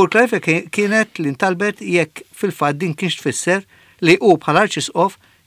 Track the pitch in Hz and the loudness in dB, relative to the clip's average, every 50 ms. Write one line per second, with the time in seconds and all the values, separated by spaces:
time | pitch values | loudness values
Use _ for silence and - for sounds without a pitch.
0 | 190 185 - 220 247 240 226 175 - 170 160 170 - 156 - 208 208 196 214 220 | 8 6 4 4 2 2 0 -2 0 0 0 -2 -2 -4 -4 -2 0 2 2 0
1 | 214 214 - - 160 143 135 - 196 190 180 170 202 208 202 - 214 196 175 175 | 0 -2 -4 -4 -4 -4 -2 -2 -2 -2 0 -2 -2 -4 -4 -6 -4 -2 0 0
2 | 156 - - - - _ _ - - 190 - - 147 147 147 147 190 170 151 - | 0 -2 -6 -14 -20 _ _ -6 -6 -6 -4 -2 -2 -2 -2 -2 -4 -6 -4 -4
3 | 190 170 - - - 147 117 - - 170 185 196 190 _ _ _ _ _ _ _ | -6 -6 -6 -4 -4 -6 -6 -4 -2 -2 -2 -2 -4 _ _ _ _ _ _ _
4 | 175 160 180 - 254 208 165 151 - 156 151 180 214 196 - 151 - - - 170 | 2 2 4 4 4 4 4 4 2 0 2 2 2 2 -2 -4 -6 -4 -2 0
5 | 185 190 - - _ _ _ _ _ | 0 0 -2 -8 _ _ _ _ _